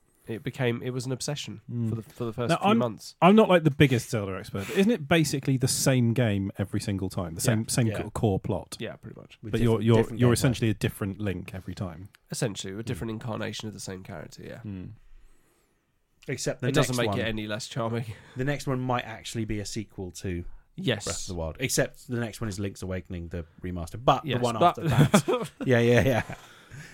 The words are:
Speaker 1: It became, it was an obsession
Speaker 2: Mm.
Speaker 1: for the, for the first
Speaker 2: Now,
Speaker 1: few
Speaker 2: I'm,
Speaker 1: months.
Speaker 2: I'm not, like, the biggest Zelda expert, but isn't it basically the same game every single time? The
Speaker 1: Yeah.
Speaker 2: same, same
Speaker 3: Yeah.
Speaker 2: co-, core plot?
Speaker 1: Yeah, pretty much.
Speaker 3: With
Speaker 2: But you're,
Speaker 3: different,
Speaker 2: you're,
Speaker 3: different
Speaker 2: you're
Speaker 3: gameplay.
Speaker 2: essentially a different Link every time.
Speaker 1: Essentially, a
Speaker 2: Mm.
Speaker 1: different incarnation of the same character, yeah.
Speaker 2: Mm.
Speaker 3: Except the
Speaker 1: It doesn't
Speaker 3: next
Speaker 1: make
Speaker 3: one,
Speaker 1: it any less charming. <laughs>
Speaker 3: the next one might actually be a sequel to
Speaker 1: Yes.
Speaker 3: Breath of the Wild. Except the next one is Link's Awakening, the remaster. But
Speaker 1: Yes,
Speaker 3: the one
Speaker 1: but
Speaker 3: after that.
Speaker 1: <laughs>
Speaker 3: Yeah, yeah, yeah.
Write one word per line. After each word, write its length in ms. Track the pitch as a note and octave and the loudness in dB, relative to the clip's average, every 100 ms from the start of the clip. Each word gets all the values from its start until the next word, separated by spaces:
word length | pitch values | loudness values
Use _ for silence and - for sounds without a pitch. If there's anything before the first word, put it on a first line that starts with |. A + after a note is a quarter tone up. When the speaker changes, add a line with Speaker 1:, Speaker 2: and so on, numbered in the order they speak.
| _ _ - | _ _ -12
Speaker 1:
It 180 | A2 | -8
became, 360 | C3+ - B2 A#2+ | -8 -2 -2 -2
it 80 | B2+ | -4
was 160 | B2+ B2 | -6 -6
an 60 | |
obsession 480 | B2 - C#3+ - G#2+ - | -6 -6 -6 -10 -14 -8
Speaker 2:
Mm. 160 | A#2+ A2+ | -4 -2
Speaker 1:
for 60 | A2+ | -4
the, 60 | |
for 220 | - - | -8 -8
the 80 | A#2 | -6
first 180 | A#2 A#2+ | -4 0
Speaker 2:
Now, 80 | E3 | 2
Speaker 1:
few 100 | G3 | 4
Speaker 2:
I'm, 80 | A3+ | 2
Speaker 1:
months. 380 | A#2+ G2 - - | 2 -4 -14 4
Speaker 2:
I'm 120 | E3+ | 8
not, 140 | A3 F#3 | 8 8
like, 160 | F3+ | 6
the 60 | D#3 | 6
biggest 400 | C3+ C#3+ A#2 - | 6 6 6 0
Zelda 260 | A2+ G2 F#2+ | -4 -4 -6
expert, 280 | - G2 G2 | -6 -8 -2
but 80 | G3 | 2
isn't 160 | G3+ | 2
it 160 | A#3 C#3 | 2 4
basically 480 | E3+ D#3 C#3 C#3+ C3 | 4 4 0 0 2
the 100 | C3 | 2
same 460 | - C#3+ B2+ A#2 | 2 4 4 4
game 400 | A2+ A#2 G2 G2 - | 4 2 2 0 -2
every 200 | G2 G#2 | -4 -2
single 300 | - G2 F#2+ | -2 -2 -2
time? 260 | - F2 | -4 -6
The 60 | E2+ | -2
Speaker 1:
Yeah. 40 | A#2+ A2 | 0 0
Speaker 2:
same, 120 | A2+ | 0
same 180 | - A2+ | 0 2
Speaker 3:
Yeah. 140 | G#2 | 0
Speaker 2:
co-, 80 | G#2 | -6
core 280 | - A2 F#2+ | 0 2 2
plot? 380 | - F2+ - - | 0 -4 -6 -10
Speaker 1:
Yeah, 160 | G#2+ - | -10 -12
pretty 220 | - - | -16 -18
much. 200 | - - | -20 -16
Speaker 3:
With 100 | A2 | -4
Speaker 2:
But 80 | A2+ | 2
you're, 120 | A#2 A2 | 4 4
Speaker 3:
different, 60 | A2+ | 6
Speaker 2:
you're, 100 | A2+ | 6
Speaker 3:
different 240 | A2+ A2+ | 4 4
Speaker 2:
you're 100 | B2 | 4
Speaker 3:
gameplay. 20 | |
Speaker 2:
essentially 360 | A#2 C#3 A2+ A2+ | 6 2 2 0
a 40 | |
different 460 | G2+ A2 - G2 G2 | 0 -2 -2 -6 -4
Link 320 | G#2 F2+ F#2+ | -6 -6 -8
every 200 | F#2 F#2 | -12 -12
time. 360 | F#2 F#2 E2+ G2 _ _ | -8 -10 -10 -18 _ _
Speaker 1:
Essentially, 420 | - B2 G2 F#2+ | -6 -4 -4 -10
a 20 | G2 | -8
Speaker 2:
Mm. 80 | |
Speaker 1:
different 260 | A#2 - A2+ | -8 -6 -6
incarnation 540 | A2 A#2 G#2+ G#2 G#2 G#2+ | -8 -8 -6 -6 -8 -10
of 80 | |
the 60 | G2 | -12
same 240 | - F#2 | -12 -12
character, 380 | F#2+ E2+ - - | -12 -14 -14 -16
yeah. 160 | D#2+ - | -16 -14
Speaker 2:
Mm. 260 | A2 F#2+ F#2+ G#2+ - - - - _ _ _ _ _ _ _ _ - | -12 -12 -12 -16 -20 -20 -20 -20 _ _ _ _ _ _ _ _ -10
Speaker 3:
Except 320 | C3 D3 - | -6 -4 -2
the 80 | B2+ | 0
Speaker 1:
It 60 | |
doesn't 180 | D3 B2 | 2 2
Speaker 3:
next 60 | B2 | 2
Speaker 1:
make 100 | A2+ | 0
Speaker 3:
one, 100 | G2+ | 0
Speaker 1:
it 40 | A2 | -2
any 200 | A2 G#2+ | -4 -4
less 180 | G#2+ - | -6 -6
charming. 380 | C3 A2+ A#2 A2 - | -4 -2 -2 -6 -12
<laughs> 160 | - B2 | -12 -4
Speaker 3:
the 80 | |
next 220 | C3+ C#3 C#3+ | -2 -2 -4
one 100 | B2+ | -4
might 260 | B2+ A#2+ | -2 -2
actually 420 | G#2+ A2 - A#2 A2 | -4 -12 -8 -6 -4
be 120 | G#2 | -4
a 60 | |
sequel 460 | G2 A2+ G2+ - F2+ | -6 -8 -10 -10 -12
to 320 | - G2 F2 - - _ - | -8 -6 -6 -8 -14 _ -6
Speaker 1:
Yes. 280 | F#3 G#2 | -2 -2
Speaker 3:
Breath 180 | - - | -4 -6
of 40 | - | -6
the 60 | |
Wild. 220 | F2 D#2+ D2+ | -6 -6 -6
Except 480 | C3 - B2+ - - | -2 0 -2 -6 -8
the 120 | A#2+ | -4
next 200 | A2+ - | -4 -6
one 80 | A2+ | -6
is 120 | G2 | -4
Link's 220 | G2+ F2 | -6 -6
Awakening, 460 | F#2 F#2 - F2+ E2+ | -8 -8 -8 -10 -8
the 160 | F2 D#2+ - | -10 -10 -12
remaster. 400 | F2+ F2+ E2 G#2+ | -8 -8 -8 -2
But 220 | C#3 C3 | 2 2
Speaker 1:
Yes, 140 | D3 A#2+ | 0 0
Speaker 3:
the 60 | |
one 100 | A#2+ A2+ | 0 2
Speaker 1:
but 200 | E3+ - | 2 2
Speaker 3:
after 100 | D#3+ | 2
that. 640 | B2+ D3+ G3+ - B3 G3 - | 4 6 6 4 0 -2 -4
Speaker 1:
<laughs> 60 | A3 | 2
Speaker 3:
Yeah, 140 | A#2+ | 4
yeah, 220 | A#2 A#2+ C3 | 6 6 6
yeah. 160 | A2 - - - - - - - | 2 -2 -12 -18 -20 -20 -20 -18